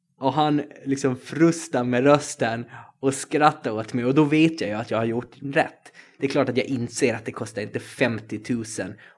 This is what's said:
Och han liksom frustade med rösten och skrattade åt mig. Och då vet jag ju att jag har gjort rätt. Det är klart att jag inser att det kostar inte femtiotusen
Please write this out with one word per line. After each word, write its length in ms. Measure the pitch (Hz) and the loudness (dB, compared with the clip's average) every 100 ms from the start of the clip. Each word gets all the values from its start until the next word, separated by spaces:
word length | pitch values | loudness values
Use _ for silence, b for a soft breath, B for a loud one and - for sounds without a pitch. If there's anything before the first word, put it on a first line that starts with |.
| _ - | _ -4
Och 120 | 135 | -2
han 300 | 139 151 147 - - | 2 2 2 -2 -8
liksom 320 | 139 135 135 127 | -4 0 0 -2
frustade 680 | - 143 165 160 - 127 | -6 2 4 2 -2 -2
med 200 | 123 123 | 0 4
rösten 600 | 139 147 - - 120 117 120 B B - | 6 6 4 -4 -2 -4 -8 B B -4
och 140 | 135 | -2
skrattade 640 | 135 - 151 151 151 - 107 | -2 -2 4 4 2 -6 -6
åt 160 | 110 | -4
mig. 120 | 123 | -2
Och 100 | 120 | 2
då 100 | 139 | 4
vet 360 | 147 156 160 160 | 4 6 4 2
jag 100 | 101 | -4
ju 60 | 107 | -4
att 140 | - | -2
jag 80 | 110 | -2
har 60 | |
gjort 320 | 113 117 127 - | 0 -4 -6 -12
rätt. 500 | 139 151 - - - B B B | -4 -2 -2 -6 -20 B B B
Det 80 | 135 | -2
är 40 | |
klart 180 | 147 127 | 0 0
att 80 | 120 | 0
jag 100 | 117 | -2
inser 480 | 131 117 - 123 | -4 -4 0 0
att 100 | 110 | 0
det 80 | 123 | -8
kostar 300 | - 110 - | -10 -10 -8
inte 180 | 107 120 | -8 -10
femtiotusen 1120 | - - 123 110 - 107 - 120 110 - 92 107 B | -8 -2 0 -2 -8 -10 -4 -4 -4 -8 -8 -10 B